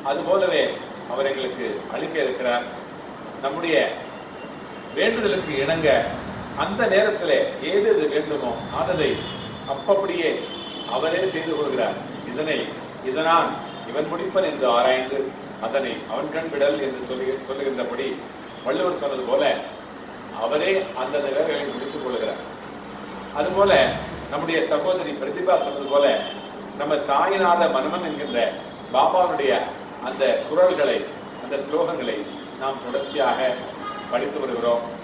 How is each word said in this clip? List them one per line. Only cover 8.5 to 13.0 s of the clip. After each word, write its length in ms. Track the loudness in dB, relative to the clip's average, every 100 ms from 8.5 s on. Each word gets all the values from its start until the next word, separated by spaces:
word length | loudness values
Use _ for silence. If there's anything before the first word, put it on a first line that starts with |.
| -4 -6 -2
அதனை 340 | 0 2 2 0 -4 -8 -10 -10 -6
அப்பப்படியே 680 | -4 2 2 4 0 0 0 -6 -10 -10 -10 -4
அவரே 380 | 0 0 2 0
செய்து 240 | 0 -2 -2
கொள்கிறார். 380 | 0 2 0 -2 -8 -10 -8
இதனை 320 | -4 -2 -2 -2 -8 -12 -8